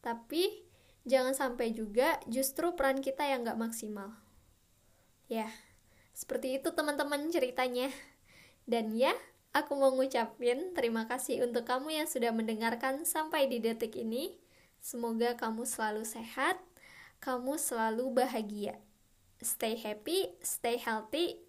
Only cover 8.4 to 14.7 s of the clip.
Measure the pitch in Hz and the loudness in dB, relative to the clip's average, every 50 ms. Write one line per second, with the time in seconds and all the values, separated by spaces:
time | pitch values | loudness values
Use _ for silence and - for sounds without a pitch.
8.4 | - - - _ _ - 226 233 220 220 220 226 254 302 427 508 - - - _ | -20 -20 -20 _ _ 0 0 0 0 0 2 4 4 4 4 0 -4 -12 -20 _
9.4 | _ _ - 277 302 302 285 277 277 269 262 262 262 269 262 240 220 226 - - | _ _ 0 0 0 0 2 6 6 6 6 6 2 2 2 0 0 0 -2 0
10.4 | 240 240 247 269 339 370 359 - 226 233 226 226 226 226 247 262 - - 254 - | 2 2 2 2 -2 -4 -2 0 0 2 2 0 0 -2 -4 -4 -2 -2 0 0
11.4 | 240 240 233 247 233 233 247 262 277 311 320 302 311 311 - 254 233 240 226 226 | 0 2 0 -2 0 2 0 0 0 -2 0 0 0 0 0 0 2 2 2 2
12.4 | 220 220 226 214 226 233 233 233 277 262 269 285 330 - - 320 311 311 - 311 | 0 0 0 0 0 0 0 2 0 0 0 0 -2 0 0 0 0 0 4 2
13.4 | 277 254 247 233 220 226 226 226 240 226 - - 226 220 226 247 311 392 - - | 4 4 2 0 0 0 0 0 -4 -4 -4 -4 -4 -2 -2 -2 -2 -4 -6 -12
14.4 | - _ - - - - | -20 _ -20 -20 -20 -20